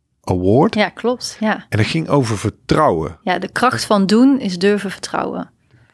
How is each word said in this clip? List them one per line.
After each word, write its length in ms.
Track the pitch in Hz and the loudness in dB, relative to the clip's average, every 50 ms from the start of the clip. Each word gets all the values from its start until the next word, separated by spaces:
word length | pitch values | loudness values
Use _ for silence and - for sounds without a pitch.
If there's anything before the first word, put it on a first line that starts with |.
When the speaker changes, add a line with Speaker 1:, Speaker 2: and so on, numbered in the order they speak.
| _ _ _ _ _ - | _ _ _ _ _ -4
Speaker 1:
Award. 440 | 95 90 92 98 110 131 170 233 - | -2 0 2 2 4 4 4 2 2
Speaker 2:
Ja, 140 | 214 202 - | 0 -2 -2
klopt, 480 | - - - 233 254 233 - - - - | -4 -4 -4 -4 -4 -4 -8 -12 -8 -4
ja. 260 | 220 214 196 - - - | -2 -2 -2 -4 -6 -4
Speaker 1:
En 80 | - | -2
dat 80 | 165 175 | -2 0
ging 240 | - - 165 160 - | 0 -2 -4 -2 0
over 280 | - 143 127 110 113 | 0 0 2 0 -2
vertrouwen. 800 | 98 - 104 - _ _ - - - 151 127 90 80 80 - - - | -2 -4 -4 -6 _ _ -2 0 2 2 2 2 0 -2 -6 -8 -8
Speaker 2:
Ja, 180 | _ - 180 190 | _ -4 -4 -4
de 120 | 190 - | -6 -6
kracht 340 | - - 240 247 - 226 - | -4 -2 0 0 0 -2 0
van 200 | - 214 202 196 | 0 2 2 4
doen 340 | 180 208 233 254 277 277 - | 4 4 6 6 6 4 2
is 180 | - 196 180 175 | 0 -4 -4 0
durven 320 | 190 202 208 202 196 190 | 0 0 0 0 -2 -6
vertrouwen. 600 | - - - - - - - - - - - - _ _ _ _ _ _ _ _ | -8 -10 -10 -6 -6 -4 -4 -4 -6 -8 -10 -12 _ _ _ _ _ _ _ _